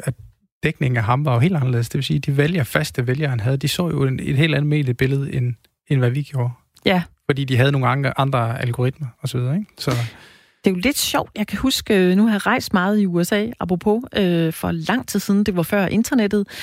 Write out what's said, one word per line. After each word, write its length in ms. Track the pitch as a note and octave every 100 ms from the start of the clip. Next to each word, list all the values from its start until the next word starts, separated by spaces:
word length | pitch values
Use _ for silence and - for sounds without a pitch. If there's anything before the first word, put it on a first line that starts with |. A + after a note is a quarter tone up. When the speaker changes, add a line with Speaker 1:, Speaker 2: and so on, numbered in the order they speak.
Speaker 1:
at 100 | - - - _ _ -
dækningen 340 | D#3 - C3+ A#2+
af 80 |
ham 200 | G#2+ C3
var 100 | D3+
jo 60 | A#2
helt 160 | E3+ D#3+
anderledes. 320 | C3 A#2+ A#2
Det 100 | C#3+
vil 60 |
sige, 140 | C3 D3
de 180 | D3 C#3
vælger, 280 | D3+ F3
faste 420 | A#2 D3+ D#3 - B2
vælgere, 240 | C3+ C#3+
han 100 | B2
havde, 160 | A2+ C#3
de 120 | C#3+
så 200 | - E3+
jo 140 | C#3+
en, 160 | C3+ C3
et 140 | C#3 C#3
helt 180 | D#3+
andet 140 | C#3+ D3
mediebillede, 640 | D3+ B2+ A#2+ C3 C#3 C#3
end, 220 | C3+ B2 A#2 _ _ -
end 100 | C#3
hvad 120 | B2
vi 120 | C3+
gjorde. 280 | C#3+ C3+ A#2+ - _ _
Speaker 2:
Ja. 180 | G3 F#3 - _ -
Speaker 1:
Fordi 180 | C#3
de 120 | C3 B2
havde 160 | C3+
nogle 140 | C#3 B2
andre, 300 | C3+ C3+ -
andre 400 | C3+ C3 A#2 A#2
algoritmer 460 | A#2+ A#2 B2+ - C3 -
og 80 | C#3
så 100 | B2+
videre, 160 | B2 F3
ikke? 120 | G#3 -
Så 120 | - A#2+ A#2 - - - _ _
Speaker 2:
Det 60 | G3+
er 40 |
jo 60 | F#3
lidt 180 | A#3 D4
sjovt. 320 | - E4+ - -
Jeg 100 | G#3
kan 120 | G3+
huske, 360 | C4 - - G3+ F3+
øh, 60 | F#3+
nu 100 | A3+
har 60 |
jeg 120 | G3+ F#3+
rejst 260 | B3+ -
meget 280 | F#3+ F#3 G#3+
i 60 | F#3+
U 180 | E3+
S 80 | F3
A, 180 | G#3 A3+ -
apropos, 420 | E3+ F3+ G#3+ A3 C4 G#3+
øh, 360 | F3+ E3+ D#3+
for 200 | - F3
lang 360 | E3 D#3 B3 -
tid 120 | G3+
siden, 240 | - G3+
det 120 | G#3 F3+
var 60 |
før 240 | D#3+ G3+ F#3
internettet, 640 | G#3 A#3 C4 G3+ G#3 G3+ -